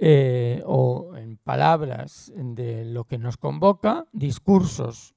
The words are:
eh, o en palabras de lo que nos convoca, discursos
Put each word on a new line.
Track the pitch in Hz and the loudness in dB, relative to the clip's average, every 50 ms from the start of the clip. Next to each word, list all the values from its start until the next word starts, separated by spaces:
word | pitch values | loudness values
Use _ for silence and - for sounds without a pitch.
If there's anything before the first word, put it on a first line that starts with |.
eh, | - 160 151 139 135 131 123 123 120 120 120 - - | 4 6 6 6 6 4 2 0 0 0 -2 -4 -2
o | - - 135 131 127 123 - - 175 - | 0 2 2 2 2 0 -2 -6 -10 -14
en | - 113 113 113 104 | -16 -16 -16 -16 -12
palabras | _ - 131 131 143 156 165 160 151 135 123 117 - 147 - - - - 220 | _ -4 0 2 4 4 4 2 0 -4 -6 -8 -10 -12 -16 -18 -20 -18 -14
de | 202 139 123 117 113 123 120 117 113 113 | -10 -10 -8 -8 -8 -8 -6 -6 -8 -8
lo | 113 117 117 113 | -8 -8 -8 -8
que | - - 120 | -8 -8 -6
nos | 113 120 117 - | -6 -6 -6 -6
convoca, | - 143 139 151 165 196 202 - - 214 226 339 330 - | -6 -8 -4 2 2 2 2 2 0 -2 -2 -2 -6 -10
discursos | - 214 226 214 - - - - 196 190 185 180 - - - 117 117 - - - _ | -8 -6 -4 -4 -4 -2 2 4 4 4 4 2 -2 -6 -6 -8 -8 -12 -16 -20 _